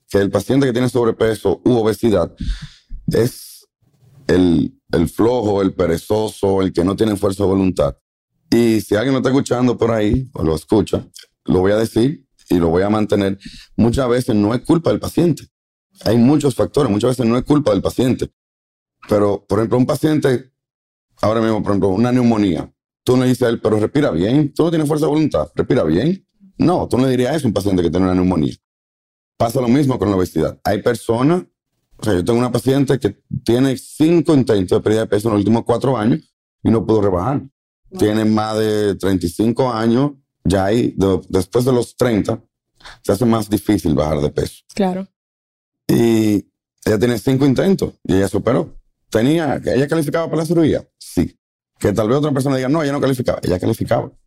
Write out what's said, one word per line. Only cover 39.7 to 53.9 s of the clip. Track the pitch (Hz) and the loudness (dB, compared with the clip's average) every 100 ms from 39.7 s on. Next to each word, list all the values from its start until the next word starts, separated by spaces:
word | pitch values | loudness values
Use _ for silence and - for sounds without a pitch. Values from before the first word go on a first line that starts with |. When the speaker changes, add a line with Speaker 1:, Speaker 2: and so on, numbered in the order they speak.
Speaker 1:
años, | 113 113 117 143 139 _ _ | 0 0 2 0 -4 _ _
ya | - 95 95 | -2 0 2
ahí, | 113 - - | 0 0 0
de-, | 98 90 - | 0 0 -2
después | 92 92 120 127 | -4 -2 -2 0
de | |
los | 123 117 - | 0 -2 -2
treinta, | 123 110 87 113 _ _ _ _ - - | 0 0 -2 -6 _ _ _ _ -20 -8
se | - | -4
hace | 98 120 | 0 0
más | 113 107 | 0 0
difícil | 101 - 104 87 | -4 0 0 0
bajar | 69 76 78 | 0 0 -2
de | 71 | -2
peso. | - - - _ | -4 -6 -8 _
Speaker 2:
Claro. | - 190 185 190 _ _ _ _ _ _ _ - | -4 -4 -4 -10 _ _ _ _ _ _ _ -2
Speaker 1:
Y | 131 117 113 110 104 - _ _ _ - | 0 2 2 2 0 -2 _ _ _ -4
ella | 107 | 0
tiene | 120 120 | 0 -2
cinco | - 135 143 | -2 0 2
intentos | 120 185 185 78 - | 2 2 0 -2 -6
y | - 92 | -2 0
ella | 98 | 0
superó. | 101 110 135 165 - - _ _ | -2 -2 -2 -4 -10 -20 _ _
Tenía, | 110 120 160 156 87 - | -2 0 0 -2 -4 -2
¿ella | 110 143 | -2 0
calificaba | 160 156 165 160 | -2 -2 -4 -4
para | 156 | -4
la | 160 | -2
cirugía? | 170 156 87 - _ | 2 2 0 -6 _
Sí. | - - 82 - _ _ _ _ | -8 -4 -4 -6 _ _ _ _
Que | 104 | -2
tal | 95 107 | 0 0
vez | 135 | 0
otra | 151 | 0
persona | 139 135 131 | -2 -2 -2
diga, | 127 | -2
"No, | 156 | -2
ella | 147 | -2
no | 139 | -2
calificaba". | 131 131 127 - | -2 -2 -2 -4
Ella | - 92 | -2 -2
calificaba. | 110 117 - | -2 -4 -2